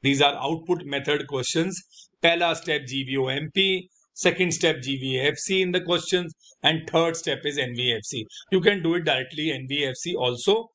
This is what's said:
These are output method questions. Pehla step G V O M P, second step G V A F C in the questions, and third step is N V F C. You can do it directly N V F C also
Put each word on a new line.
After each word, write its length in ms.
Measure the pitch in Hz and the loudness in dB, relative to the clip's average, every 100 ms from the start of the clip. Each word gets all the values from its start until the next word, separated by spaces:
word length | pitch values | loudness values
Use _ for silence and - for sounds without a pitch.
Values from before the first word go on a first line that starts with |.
These 200 | 135 139 | 2 4
are 140 | 143 143 | 4 2
output 500 | 135 160 165 170 143 | -4 -4 -2 -2 -2
method 420 | 139 - 147 135 | -6 0 -2 0
questions. 540 | 139 123 160 175 190 - - - _ | -4 -2 0 -2 -4 -14 -20 -20 _
Pehla 320 | 170 170 175 165 | 2 4 2 -2
step 260 | - 147 131 | -2 -4 -2
G 160 | 135 | -6
V 140 | 131 135 | -4 -2
O 100 | 131 | 0
M 220 | 135 156 | -2 -4
P, 360 | 190 190 185 185 _ _ | 0 2 2 -4 _ _
second 400 | - 185 175 180 | 0 0 2 0
step 280 | 160 175 143 | 2 0 0
G 160 | 127 135 | -4 -4
V 220 | 131 131 | -2 0
A 100 | 139 | 0
F 80 | 151 | 0
C 240 | - 190 | -2 0
in 100 | 185 | 2
the 100 | 180 | 0
questions, 520 | 160 170 170 185 175 - - _ | 0 -2 2 -2 -2 -12 -20 _
and 260 | 143 160 156 | 0 0 0
third 260 | 165 165 165 | 2 2 0
step 240 | - 135 143 | -4 -4 -4
is 120 | 143 | -4
N 160 | 127 120 | -4 -2
V 180 | 127 113 | -2 -2
F 60 | |
C. 220 | - 131 107 - - | -4 -8 -10 -14 0
You 100 | 190 | 4
can 220 | 175 202 | 4 4
do 120 | 165 175 | 2 0
it 100 | 160 | 2
directly 460 | 131 127 151 156 | 0 -2 -4 -4
N 140 | 135 131 | -4 -4
V 160 | 143 139 | -2 -2
F 100 | 127 | -2
C 200 | 170 175 | -6 -2
also 520 | 127 123 156 214 226 | 0 0 2 2 0